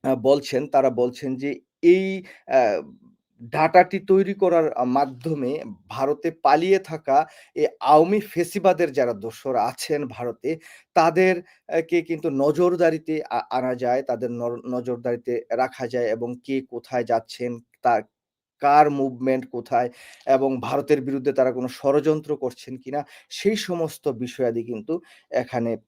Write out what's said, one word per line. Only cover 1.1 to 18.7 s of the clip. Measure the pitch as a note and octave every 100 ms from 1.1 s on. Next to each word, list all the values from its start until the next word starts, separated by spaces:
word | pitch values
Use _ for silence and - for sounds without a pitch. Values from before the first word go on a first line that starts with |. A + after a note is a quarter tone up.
| B2+ C3+ C3
যে | C#3 - _ _
এই, | E3+ F#3 F#3+ F#3+ F#3 - -
আ, | C3 A#2 F#2 D2 - _ _ _ _
ডাটাটি | A#2 D3 D#3+ F3 F3+ F#3+
তৈরি | G3 F#3+ G3
করার, | G3 F#3 E3+ D#3
আ, | B2
মাধ্যমে | B2+ C3 C#3+ B2+ D#3+ D3+ B2+ D#3 A#2 - _
ভারতে | C3+ C3+ D3 E3
পালিয়ে | D#3+ C#3 D3+ F3+ F#3+
থাকা | F#3+ D#3 - C3+ D#3 - -
এই | - D3+ -
আওয়ামী | B2+ D3+ E3 G#3
ফেসিবাদের | G#3 E3+ E3+ G3+ F3+ E3+ E3
যারা | C3 B2
দোসর | G#2 A2+ - C#3 B2
আছেন | A2+ C3 - D3 C3+
ভারতে, | - B2 A2+ - E3 - - _
তাদের, | F3+ E3 E3 F#3 F3 - _ -
আ, | D#3+ E3
কে | F3
কিন্তু | D#3+ D#3+ D#3+
নজরদারিতে | C3+ C#3+ D3+ F3+ F3 E3+ D#3+ D#3+ D#3 -
আ-, | A#2 -
আনা | B2+ B2+
যায়, | B2 B2 B2+
তাদের | C3+ A#2 A#2+
নর-, | A#2+ A#2+ A#2+ B2
নজরদারিতে | B2 B2 A#2+ B2 A#2+ B2 A#2+ -
রাখা | A#2 C3 - A#2+
যায় | B2 A#2
এবং | A2+ A#2+ B2
কে | - C3+
কোথায় | C3 A#2+ - B2+
যাচ্ছেন, | A#2 A#2 - - B2 A#2 _ _
তা | B2 A2+ A2 _ _ _ _ _
কার | C#3+